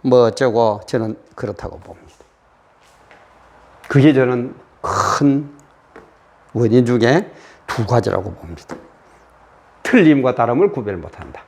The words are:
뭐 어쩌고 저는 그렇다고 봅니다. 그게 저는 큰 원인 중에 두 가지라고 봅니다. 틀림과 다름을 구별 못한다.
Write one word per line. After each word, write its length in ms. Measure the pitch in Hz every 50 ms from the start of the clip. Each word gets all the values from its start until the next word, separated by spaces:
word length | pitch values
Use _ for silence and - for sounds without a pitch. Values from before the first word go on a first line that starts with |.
뭐 240 | - 135 127 123 120
어쩌고 540 | 113 110 - 135 123 107 117 117 110 104 104 -
저는 320 | - - 123 110 110 - - - _ _
그렇다고 460 | - - 104 104 - - - - 92
봅니다. 340 | 92 - 92 - - 78 _ _ _ _ _ _ _ _ _ _ _ _ _ _ _ _ _ _ _ _ - _ _ _ _ _ _ _ _ _ _ _ _ _ -
그게 260 | - - 139 135 156 139
저는 400 | 131 131 123 127 123 120 135 - - - _ _ _
큰 680 | - - - - 101 - - - 143 143 139 143 147 143 - - _ _ _ _ _ _ _ - - _ _ _ _ _ _ _ _ _ -
원인 320 | 107 120 107 110 127 123
중에 460 | 117 123 117 113 117 135 175 214 - - - - - - _ _
두 220 | - - - 110
가지라고 440 | 101 123 120 - - 92 92 95 101 87
봅니다. 420 | - - 82 85 - - - - - - - _ _ _ _ _ _ _ _ _ _ _ _ _ _ _ _ _ _
틀림과 540 | _ - - 247 180 156 151 139 127 127 120
다름을 360 | 123 117 113 120 143 196 202
구별 260 | 202 139 107 104 98
못한다. 440 | 87 78 - - - - 69 - - -